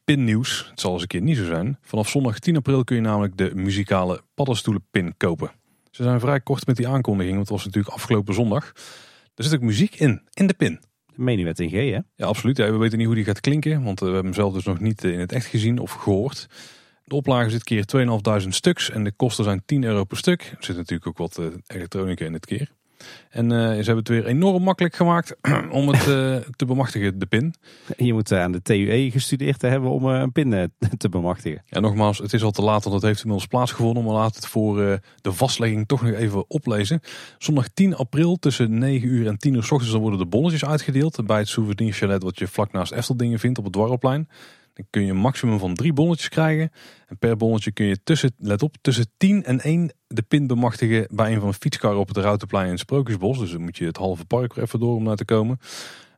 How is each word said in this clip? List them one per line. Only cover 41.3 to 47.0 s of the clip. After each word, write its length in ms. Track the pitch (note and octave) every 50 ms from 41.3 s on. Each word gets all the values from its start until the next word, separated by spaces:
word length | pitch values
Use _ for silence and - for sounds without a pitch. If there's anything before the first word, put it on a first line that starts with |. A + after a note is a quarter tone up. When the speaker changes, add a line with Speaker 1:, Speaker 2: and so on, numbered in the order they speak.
| A2 G#2+
Speaker 1:
het 100 | G#2+ -
souvenirchalet 760 | - A#2+ A2 G#2 G2+ G2 A2+ A2 F#2+ - G#2+ G2 G2 F#2+ F#2
wat 160 | F#2 E2+ -
je 80 | G2 F#2
vlak 240 | - - G#2 - -
naast 200 | F#2+ F2+ - -
Efteldingen 460 | A#2+ A#2+ - C3+ A#2+ A#2+ A#2+ A#2 G#2+
vindt 200 | A#2+ B2 B2+ -
op 60 | G2+
het 80 | G2 F2
Dwarrelplein. 560 | F#2+ G#2+ A#2 B2+ A#2+ - C3 C3 D3 D#3+ - _ - - - - _ _ _ _
Dan 120 | - G#2 -
kun 140 | - G#2+ G2+
je 60 | F#2+
een 60 | F#2+
maximum 420 | F#2+ G2+ C3 C3+ - - A#2+ A2 G2+
van 160 | F#2 F2+ F2+
drie 180 | F2+ A#2+ E3+ D3+
bonnetjes 360 | C#3 D#3 F3 E3+ - - -
krijgen. 420 | - E3 D#3+ D#3+ D#3 D#3 D#3+ D#3+ - - - - - _